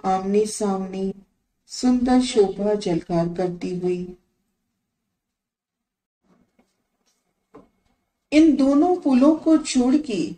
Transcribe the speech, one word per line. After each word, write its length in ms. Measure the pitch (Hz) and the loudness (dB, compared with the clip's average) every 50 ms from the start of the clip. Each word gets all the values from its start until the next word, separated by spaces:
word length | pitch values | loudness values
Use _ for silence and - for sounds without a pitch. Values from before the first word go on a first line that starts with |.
| - | -4
आमने 380 | 190 190 190 190 196 202 208 214 | -2 -2 -2 -2 0 0 0 0
सामने 680 | 214 - - 214 202 190 190 190 185 190 190 190 190 - - _ _ _ _ _ _ _ _ _ - | -2 -4 -6 -4 -4 -4 -4 -6 -8 -8 -8 -6 -8 -8 -10 _ _ _ _ _ _ _ _ _ -18
सुंदर 500 | - - - 247 254 247 240 247 247 254 | -12 -4 0 0 0 0 0 2 2 2
शोभा 520 | 254 - - 226 196 190 - 190 202 208 208 | 2 0 2 0 0 0 0 -4 -2 -2 -2
झलकार 580 | 202 - 185 170 165 - - 175 170 170 175 175 | -2 -2 -4 -4 -4 -4 -4 -2 -2 -2 -2 -4
करती 400 | 180 185 180 175 175 185 185 180 | -6 -6 -6 -6 -8 -8 -8 -8
हुई। 400 | 180 180 180 180 180 180 180 - _ _ _ _ _ _ _ _ _ _ _ _ _ _ _ _ _ _ _ _ _ _ _ _ _ _ _ _ _ _ _ _ _ _ _ _ _ _ _ _ _ _ _ _ _ _ _ _ _ _ _ _ _ _ _ _ _ _ _ _ _ _ _ _ _ _ _ _ - - _ _ _ _ _ _ _ _ _ _ _ _ - | -4 -4 -4 -4 -4 -8 -12 -16 _ _ _ _ _ _ _ _ _ _ _ _ _ _ _ _ _ _ _ _ _ _ _ _ _ _ _ _ _ _ _ _ _ _ _ _ _ _ _ _ _ _ _ _ _ _ _ _ _ _ _ _ _ _ _ _ _ _ _ _ _ _ _ _ _ _ _ _ -20 -20 _ _ _ _ _ _ _ _ _ _ _ _ 2
इन 220 | 285 302 330 320 254 | 4 6 6 6 4
दोनों 380 | 277 262 277 285 285 339 359 359 359 | 4 2 4 4 4 4 2 2 0
पुलों 360 | - 285 262 247 269 302 320 - | 0 0 2 4 4 4 4 2
को 180 | - 320 320 302 | 2 2 2 2
छोड़ 380 | - - - 254 240 262 277 | 0 0 0 0 2 2 2
के 260 | 294 - - 208 170 - - 170 | 0 0 -2 -4 -4 -4 -6 -8